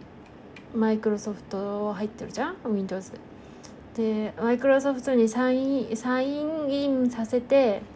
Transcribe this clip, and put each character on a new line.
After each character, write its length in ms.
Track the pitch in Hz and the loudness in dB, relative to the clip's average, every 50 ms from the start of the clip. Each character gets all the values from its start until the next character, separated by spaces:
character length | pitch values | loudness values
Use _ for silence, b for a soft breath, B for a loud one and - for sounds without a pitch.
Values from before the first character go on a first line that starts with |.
| - - - - - - - - - - - - - - - | -20 -20 -20 -20 -20 -20 -20 -20 -20 -20 -20 -20 -14 -6 0
Microsoft 1160 | 226 220 220 220 214 - 220 208 208 - 214 202 - - - - 196 202 202 202 202 208 208 | 2 2 2 2 2 2 0 0 0 -2 -6 -8 -8 -10 -8 -6 -6 -4 -4 -4 -4 -4 -4
入 140 | 202 180 214 | -4 -4 -6
っ 20 | 214 | -6
て 160 | - - 233 | -6 -10 -12
る 60 | - | -10
じ 100 | - 208 | -4 -4
ゃ 100 | 269 330 | -4 -4
ん？ 60 | 381 - - | -4 -6 -4
Windows。 480 | 240 214 196 190 190 185 190 190 - - - - - - B B B B B B B B B - - - | -2 -2 -2 -2 -4 -6 -6 -8 -10 -16 -16 -18 -20 -20 B B B B B B B B B -18 -10 -4
で、 360 | 226 220 220 214 214 214 208 - | -2 0 0 0 0 -2 -4 -4
Microsoft 760 | - 226 233 247 247 254 277 269 277 269 277 269 247 240 277 262 | -2 0 2 2 4 4 4 4 6 4 0 -2 -2 0 2 4
に 120 | 240 226 220 | 4 4 4
サ 220 | 220 247 254 254 | 4 2 2 2
イ 420 | 254 262 269 269 277 262 226 - | 2 2 2 0 0 0 -2 -2
ン、 40 | 226 | -4
サ 240 | 226 247 254 254 254 | -4 -2 0 0 0
イ 240 | 262 277 285 294 302 | 0 0 -2 -2 -2
ン 260 | 302 320 311 302 269 | -2 -2 -2 -2 0
イ 160 | 277 285 285 | 0 0 2
ン 240 | 277 269 254 254 247 | 2 2 2 2 2
さ 160 | 240 226 226 | 0 -2 -4
せ 140 | 220 254 247 | 0 0 -2
て 420 | 240 - 269 277 262 220 196 - 208 - - | 2 4 4 6 6 4 2 0 -4 -12 -18